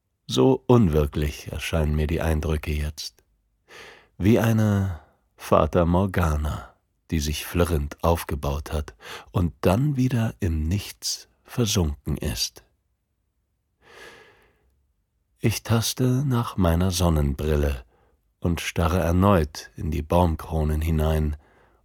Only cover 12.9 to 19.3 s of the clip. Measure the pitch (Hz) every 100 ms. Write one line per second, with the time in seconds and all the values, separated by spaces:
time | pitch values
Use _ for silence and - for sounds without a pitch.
12.9 | _ _ _ _ _ _ _ _ _ _
13.9 | - - - - _ _ _ _ _ _
14.9 | _ _ _ _ _ 120 98 - 117 -
15.9 | - 127 127 143 120 120 - 87 82 95
16.9 | 87 87 78 71 69 76 73 71 64 -
17.9 | _ _ _ _ _ 90 85 - - 85
18.9 | 92 82 90 98